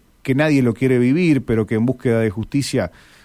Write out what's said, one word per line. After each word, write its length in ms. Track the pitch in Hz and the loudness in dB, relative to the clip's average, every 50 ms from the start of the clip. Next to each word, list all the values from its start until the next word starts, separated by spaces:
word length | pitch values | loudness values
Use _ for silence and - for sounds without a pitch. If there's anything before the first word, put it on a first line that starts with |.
| _ _ _ _ - | _ _ _ _ -6
que 120 | - 127 | -4 -2
nadie 260 | 139 151 156 143 139 | 0 2 2 2 2
lo 120 | 123 117 107 | 2 0 0
quiere 260 | - 131 127 131 123 | 0 0 0 2 2
vivir, 440 | 123 127 139 175 180 165 143 131 - | 2 2 2 2 2 2 2 0 0
pero 220 | - 113 110 104 | -2 -2 -2 -2
que 100 | - 117 | -2 -2
en 100 | 110 113 | -2 0
búsqueda 340 | 131 127 - - 123 113 113 | -2 -2 -2 -2 0 0 0
de 100 | 113 110 | 0 -2
justicia 640 | 95 113 107 - - 139 123 - - 123 92 - - - - - - - | -4 -6 -8 -4 -4 -4 -4 -2 -4 -4 -4 -4 -8 -14 -20 -20 -20 -20